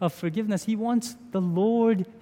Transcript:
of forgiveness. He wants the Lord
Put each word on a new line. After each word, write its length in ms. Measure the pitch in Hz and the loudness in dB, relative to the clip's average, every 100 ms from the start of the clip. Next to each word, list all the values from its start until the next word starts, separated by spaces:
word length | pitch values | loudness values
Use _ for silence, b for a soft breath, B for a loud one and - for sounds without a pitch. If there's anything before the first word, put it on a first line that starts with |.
of 120 | 175 | -4
forgiveness. 520 | - 175 165 220 196 | -2 -4 -4 -2 -2
He 120 | - 220 | -2 -2
wants 400 | 226 240 233 - - | 0 -2 -2 -8 -6
the 80 | 190 | -2
Lord 680 | 180 170 208 233 226 214 185 - | 0 2 2 4 4 2 0 -6